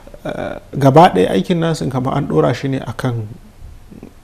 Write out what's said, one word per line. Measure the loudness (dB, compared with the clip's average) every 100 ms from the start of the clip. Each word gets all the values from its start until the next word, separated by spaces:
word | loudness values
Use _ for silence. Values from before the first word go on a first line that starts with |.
| -20 -12
eh, | -10 -8 -8 -10 -10 2
gaba | 4 8 6
ɗaya | 6 2
aikin | 2 0 0
nasu | 0 -2 -4
kaman | -4 -2
an | -2 0
ɗora | 2 2
shi | 0 -4
ne | -4
akan, | -6 -6 -4 -4 -8 -14 -20 -20 -20 -20 -20 -20 -20 -20